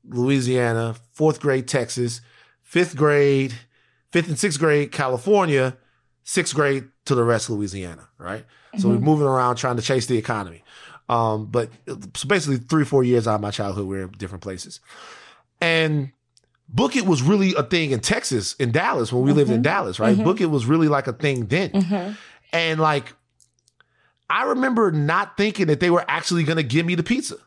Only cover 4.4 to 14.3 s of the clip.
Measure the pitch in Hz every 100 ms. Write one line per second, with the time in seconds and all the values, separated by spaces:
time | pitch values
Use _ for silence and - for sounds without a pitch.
4.4 | 208 139 160 147 143 - 135 123 190 208
5.4 | 175 139 131 127 _ _ _ _ - -
6.4 | 170 139 143 135 120 _ - 131 117 113
7.4 | - 107 101 98 90 80 - _ 87 110
8.4 | - _ _ 208 190 120 135 151 143 131
9.4 | 123 120 131 120 113 131 113 120 113 110
10.4 | 92 82 _ - - - - 117 113 107
11.4 | 104 120 110 - - 135 95 - 135 202
12.4 | 147 131 117 156 143 139 123 123 113 107
13.4 | 104 104 101 95 98 98 92 101 95